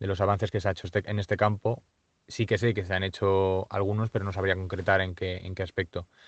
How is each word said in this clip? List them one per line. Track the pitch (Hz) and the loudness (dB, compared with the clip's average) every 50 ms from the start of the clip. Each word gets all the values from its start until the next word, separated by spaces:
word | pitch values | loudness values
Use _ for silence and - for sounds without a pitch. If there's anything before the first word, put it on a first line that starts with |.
de | 101 | -4
los | 98 95 87 | -4 0 2
avances | 101 98 101 95 110 104 | 2 2 2 2 0 -2
que | - 104 | -2 0
se | 90 101 | 0 0
ha | 92 | -2
hecho | - - | -2 -4
este, | 87 - 104 95 - | -4 -2 -2 -2 -2
en | 107 104 | -2 -2
este | 98 - 107 - | -2 0 0 2
campo. | 107 104 104 101 - 110 120 - - _ _ _ _ _ _ _ _ - | 2 2 2 2 -2 -2 -4 -4 -8 _ _ _ _ _ _ _ _ -8
Sí | - - 117 | -4 -2 0
que | - 110 92 | 2 2 2
sé | 117 117 104 | 2 2 2
que | 107 92 | 0 -2
se | 87 95 | -2 0
han | 92 95 | 0 0
hecho | 95 - - 104 98 98 95 95 95 95 92 98 - - | -2 -2 0 2 4 4 4 4 4 2 0 -2 -2 -2
algunos, | 98 101 98 104 107 110 117 | -2 0 0 0 0 0 0
pero | - 107 98 | -2 -2 -2
no | 98 90 | -2 -2
sabría | 98 95 98 92 | 0 0 0 0
concretar | 92 95 90 - 92 90 101 98 95 | 0 -2 -6 -6 -2 2 4 4 4
en | 95 92 90 | 4 0 -4
qué, | - 95 92 90 92 | -4 -4 -4 -4 -6
en | - 95 92 | -8 -8 -6
qué | - 95 | -6 -6
aspecto. | 90 - - 92 - - 87 85 - _ _ - | -6 -4 -4 -6 -4 -6 -10 -10 -12 _ _ -20